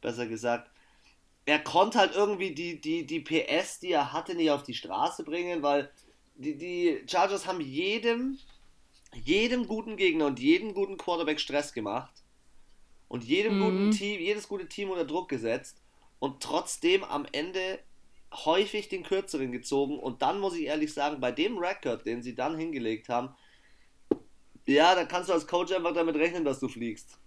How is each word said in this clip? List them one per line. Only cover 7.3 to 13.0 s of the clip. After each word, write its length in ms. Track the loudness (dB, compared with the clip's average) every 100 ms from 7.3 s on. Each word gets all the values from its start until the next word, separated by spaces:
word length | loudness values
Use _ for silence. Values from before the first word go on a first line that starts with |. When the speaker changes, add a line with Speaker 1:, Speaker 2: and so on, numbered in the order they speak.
| 2 -4
Speaker 1:
haben 120 | -4
jedem, 760 | -4 -2 0 0 2 0 -2 -6 -12 -20 -20 _ _ -20 -18 -10
jedem 440 | 2 2 4 2 0
guten 280 | -4 -6 2
Gegner 300 | 2 4 2
und 120 | 2
jedem 340 | 4 4 2 -2
guten 220 | -2 -4
Quarterback 420 | -4 -2 0 -2
Stress 340 | 0 -2 -2
gemacht 400 | -4 -4 -4 -6 -20 -20 _ -20 -20 -20 -20 -20 -20